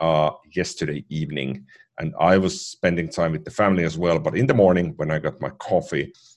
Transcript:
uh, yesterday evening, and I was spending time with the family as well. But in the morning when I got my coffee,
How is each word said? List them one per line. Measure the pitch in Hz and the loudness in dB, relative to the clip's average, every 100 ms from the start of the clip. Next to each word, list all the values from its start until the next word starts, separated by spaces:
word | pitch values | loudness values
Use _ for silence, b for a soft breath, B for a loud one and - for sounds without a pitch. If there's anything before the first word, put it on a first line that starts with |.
uh, | 82 78 78 - _ | 0 2 2 -2 _
yesterday | 87 85 - 76 73 - | -6 -6 -4 -6 -6 -8
evening, | 78 73 73 65 65 67 b b - | -6 -6 -4 -6 -8 -12 b b -10
and | 80 - | -8 0
I | 90 95 | 4 4
was | 185 - - | 2 -4 -12
spending | - 92 85 82 | -4 -2 0 -4
time | - 82 | -2 -2
with | 78 80 | -2 -4
the | |
family | - 98 92 | 0 2 2
as | 82 80 | 0 0
well. | 87 82 | 0 0
But | 78 92 | 0 0
in | 131 | 2
the | 120 | 6
morning | 95 90 82 78 | 6 4 0 -4
when | 78 | -4
I | 78 | -2
got | 78 - | -4 -6
my | 69 | -8
coffee, | - - 90 - 76 - b b | -8 -2 -2 0 -4 -6 b b